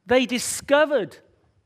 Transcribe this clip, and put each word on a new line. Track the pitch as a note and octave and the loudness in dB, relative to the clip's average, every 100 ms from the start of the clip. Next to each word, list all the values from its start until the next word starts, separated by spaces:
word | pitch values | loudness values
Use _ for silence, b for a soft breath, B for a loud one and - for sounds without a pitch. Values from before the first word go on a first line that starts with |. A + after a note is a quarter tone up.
they | - B3+ B3 | 0 0 0
discovered | A#3+ - - - C#4+ D4+ C#4+ F3+ - _ _ _ _ | -4 -6 -8 0 2 2 0 -4 -10 _ _ _ _